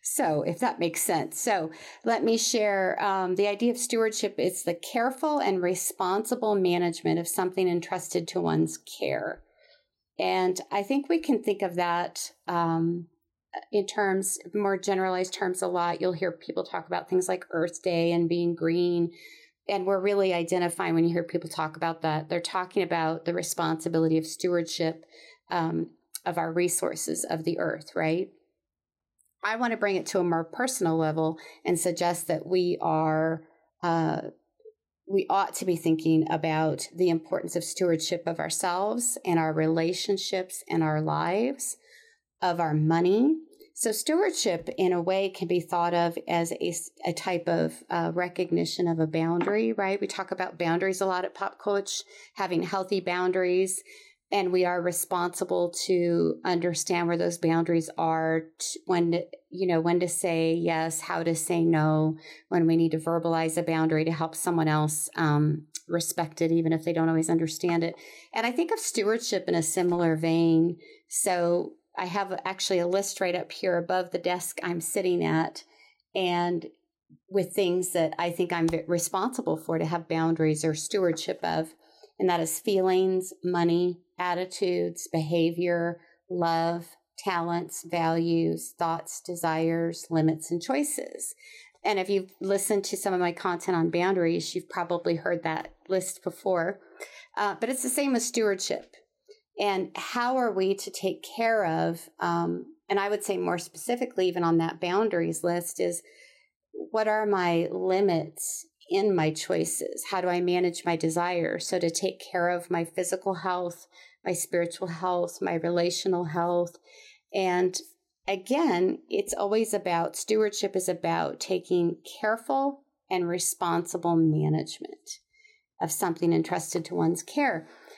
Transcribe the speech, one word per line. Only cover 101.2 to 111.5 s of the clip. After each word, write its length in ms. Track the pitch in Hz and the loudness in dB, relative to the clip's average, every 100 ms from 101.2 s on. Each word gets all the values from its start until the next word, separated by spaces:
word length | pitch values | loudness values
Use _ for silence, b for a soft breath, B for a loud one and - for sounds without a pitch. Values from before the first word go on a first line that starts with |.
| - - | -10 -2
care 300 | 226 226 180 | 2 2 2
of, 440 | 160 165 170 - _ | 2 0 -2 -10 _
um, 460 | 175 170 170 175 - - _ | -2 0 0 -4 -8 -20 _
and 100 | 202 | 0
I 100 | 202 | 2
would 140 | 208 | -2
say 140 | 208 190 | -2 -2
more 220 | 180 175 | 0 -2
specifically, 680 | 175 - - 240 247 - 185 | -4 -14 -6 -2 -2 0 0
even 160 | 175 | 2
on 140 | 170 165 | 2 2
that 240 | 165 - | 2 -2
boundaries 640 | 175 190 220 175 165 165 | -2 2 2 2 0 0
list, 360 | 175 175 175 - | 0 0 -4 -2
is 220 | 180 170 B B B B B _ _ | -2 -2 B B B B B _ _
what 340 | - - 220 214 | -14 -6 -2 0
are 200 | 214 214 | 2 2
my 400 | 202 180 170 170 | 2 4 2 2
limits 920 | 185 185 190 202 165 156 - - - - _ - | -2 0 4 4 2 -2 -8 -10 -10 -12 _ -4
in 260 | 196 208 185 | 0 2 4
my 160 | 156 | 2
choices? 760 | 156 - 175 160 - - - - | 0 -2 -2 0 -2 -6 -8 -6
How 120 | 190 | -2
do 60 | 180 | 0
I 140 | 175 | 0
manage 440 | 175 180 180 170 - | 2 2 0 -2 -4
my 100 | 165 | 0
desire? 640 | 165 160 175 180 165 | 0 0 0 0 -2